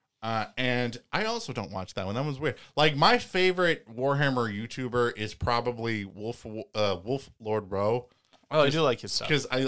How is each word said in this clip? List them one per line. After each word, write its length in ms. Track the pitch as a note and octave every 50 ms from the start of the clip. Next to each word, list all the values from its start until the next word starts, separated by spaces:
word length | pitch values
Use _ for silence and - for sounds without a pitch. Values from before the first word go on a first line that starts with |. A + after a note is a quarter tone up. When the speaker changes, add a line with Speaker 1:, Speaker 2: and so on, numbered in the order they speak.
| _ _ _ _ -
Speaker 1:
Uh, 220 | A2+ A2+ A2 G#2+ - - -
and 400 | B2+ B2+ B2 B2 B2 A#2+ A2+ B2 - _ -
I 120 | E3 G#3+
also 280 | A3 A#3+ - - - A#2+
don't 180 | A#2 G2+ E2
watch 220 | G2 F#2+ F#2 - -
that 120 | G2+ F#2+ F#2+
one. 80 | G#2
That 100 | B2 C#3+
one's 140 | D3+ C3+ B2+
weird. 160 | D3+ C#3+ - - - - _
Like, 200 | C#3+ D3+ D#3 D3
my 240 | C#3 D#3+ G3+ A#3+ A#3+
favorite 680 | - - - F#3 F#3 F#3 F3+ F3+ F3+ E3+ D#3 - - - A2+
Warhammer 560 | A#2 C3 C#3 C#3 C#3 D3 C#3 C3 B2+ A#2 A2
YouTuber 640 | G2+ G2+ A2+ A2+ - C3 B2+ B2 A#2 B2 A#2+ A#2+ -
is 200 | G#2 G#2+ G#2 -
probably 720 | - - B2+ A#2+ A#2 A#2+ B2 A#2+ A2+ A#2 A#2 A2+ G#2+ G2+
Wolf, 380 | F#2+ D#2+ G2 G#2+ A2+ A#2+ - - A2+ G#2+ A2 G#2 - -
uh, 240 | A2 G#2 G2+ F#2+ F2 F2+
Wolf 260 | A2 C3+ C3+ - - - _
Lord 300 | A2 G#2+ G#2+ A2 G2 F#2
Rowe. 380 | G2 F#2+ G2+ G#2+ A2+ B2 B2 - _ _ _ _ _ _ _ _
Speaker 2:
Oh, 120 | D3 D#3
I 40 | D3 C#3+
Speaker 1:
'Cause 60 | C#3
Speaker 2:
do 80 | E3
like 200 | D#3+ C3+ A#2+ -
his 100 | - C3
stuff. 160 | - - - -
Speaker 1:
'cause 180 | D#3 C#3 A#2 -
I, 160 | B2+ C3 C3+